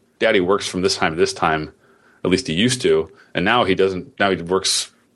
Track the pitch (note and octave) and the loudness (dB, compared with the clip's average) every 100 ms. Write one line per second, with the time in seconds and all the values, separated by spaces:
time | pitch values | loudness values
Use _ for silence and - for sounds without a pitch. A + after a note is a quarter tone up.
0 | _ - A2+ G#2 F2+ G2+ - F#2 F#2 - | _ -2 2 4 2 0 -2 -2 -2 0
1 | F2+ D#2+ F#2+ - E2 D#2 D2 - _ _ | -2 0 -2 0 -2 -2 -6 -14 _ _
2 | _ _ F#2 F#2+ - D#2+ B2 B2+ E2 D#2+ | _ _ -2 0 0 0 0 0 2 0
3 | - - _ - G2 A#2+ F#2+ F#2 F#2+ F#2 | -2 -10 _ -4 0 2 2 2 0 -2
4 | - - G2+ E2+ E2+ F#2+ - - - _ | -8 -2 0 0 -2 -2 -2 -4 -6 _
5 | _ | _